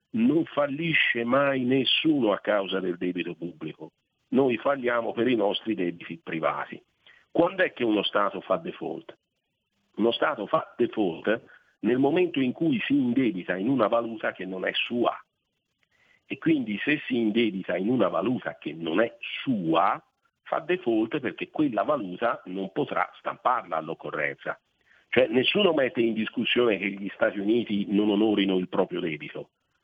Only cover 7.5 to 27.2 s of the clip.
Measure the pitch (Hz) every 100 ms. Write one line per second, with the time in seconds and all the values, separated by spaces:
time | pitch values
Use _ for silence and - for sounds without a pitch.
7.5 | 185 165 - 117 107 92 104 101 95 -
8.5 | 92 87 - 78 - - - _ _ _
9.5 | _ _ _ _ - 113 - 160 139 98
10.5 | - - - 113 - 98 82 - 117 -
11.5 | - _ _ 101 123 139 170 180 143 131
12.5 | 120 165 123 - 143 123 120 123 90 85
13.5 | 90 104 135 101 117 117 110 120 - 92
14.5 | 92 92 92 - 120 107 - - _ _
15.5 | _ _ _ _ _ _ _ - - -
16.5 | 156 110 101 - 151 - 127 110 107 113
17.5 | 95 - 90 98 127 92 80 98 123 -
18.5 | - 80 78 82 85 117 - - - -
19.5 | 226 165 160 95 147 - _ _ _ -
20.5 | - 151 180 120 110 117 151 117 - 92
21.5 | - 151 107 104 147 98 90 117 143 -
22.5 | 92 95 - - 120 92 - - - 117
23.5 | 123 92 82 80 80 - 76 73 69 -
24.5 | - _ _ _ _ _ - 127 120 120
25.5 | 208 190 151 127 - 113 110 107 - 110
26.5 | 123 120 95 101 98 98 -